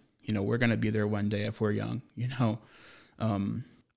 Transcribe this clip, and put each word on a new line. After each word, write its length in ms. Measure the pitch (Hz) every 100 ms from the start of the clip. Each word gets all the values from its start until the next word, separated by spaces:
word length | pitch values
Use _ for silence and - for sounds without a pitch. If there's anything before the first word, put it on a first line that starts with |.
| - _
You 120 | -
know, 80 | 107
we're 160 | 101 117
gonna 180 | 120 110
be 140 | 107
there 160 | 107 104
one 220 | 107 101
day 140 | 104
if 180 | 104 107
we're 120 | 107
young, 300 | 107 107 117 - -
you 120 | 123
know? 300 | 123 113 113 - - - - - -
Um, 460 | 113 101 101 113 - - _